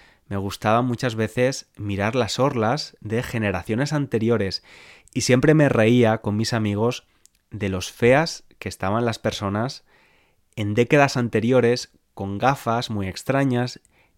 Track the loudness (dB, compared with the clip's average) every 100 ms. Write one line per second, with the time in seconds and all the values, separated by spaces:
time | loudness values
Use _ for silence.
0 | _ _ -10 -6 -6 -4 0 2 2 -2
1 | -4 -4 -4 0 -2 -2 -10 -10 -6 -2
2 | -2 0 -2 0 0 0 0 -2 -6 -14
3 | -6 -4 -4 -2 -2 -2 -2 -2 -2 -2
4 | -2 0 2 2 0 -6 -12 -20 -20 -20
5 | _ -4 2 4 6 6 6 4 4 6
6 | 4 2 -2 -2 -2 -2 -2 0 -2 -4
7 | -10 _ _ _ _ -8 -4 -4 -6 0
8 | 4 4 2 -6 -16 _ -12 -6 -4 -2
9 | -2 -2 -4 -4 -4 -4 -4 -8 _ _
10 | _ _ _ _ _ -6 -2 0 2 4
11 | 2 0 -2 0 2 4 2 0 -4 _
12 | _ -12 -8 -2 0 0 -2 -4 -4 -6
13 | -6 -6 -4 0 0 0 -4 -8 _ _
14 | _